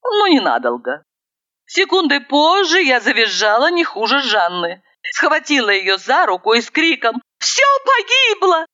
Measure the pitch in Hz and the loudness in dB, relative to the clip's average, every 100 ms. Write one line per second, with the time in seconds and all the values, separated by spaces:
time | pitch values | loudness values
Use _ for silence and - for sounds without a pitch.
0 | 508 415 403 285 175 120 123 120 123 147 | -2 0 2 2 2 -2 -2 -4 -8 -10
1 | _ _ _ _ _ _ _ - 381 370 | _ _ _ _ _ _ _ -4 0 0
2 | 320 285 233 285 311 381 370 349 311 247 | 0 -2 0 2 2 2 2 0 2 0
3 | 214 220 220 185 214 220 302 349 339 - | 0 0 -2 0 0 2 2 0 -2 -4
4 | 226 254 262 214 175 180 170 185 _ _ | -2 -2 0 0 0 -2 -8 -8 _ _
5 | - - 330 403 - 294 220 196 185 190 | -12 -4 0 0 0 -2 0 0 0 -4
6 | 214 277 285 214 220 233 226 - 330 285 | 0 0 2 0 0 0 0 -2 -2 0
7 | 233 240 _ _ - - 554 554 539 508 | -2 -4 _ _ -6 0 2 2 2 0
8 | 392 508 508 415 370 330 320 | 2 0 0 0 2 0 -2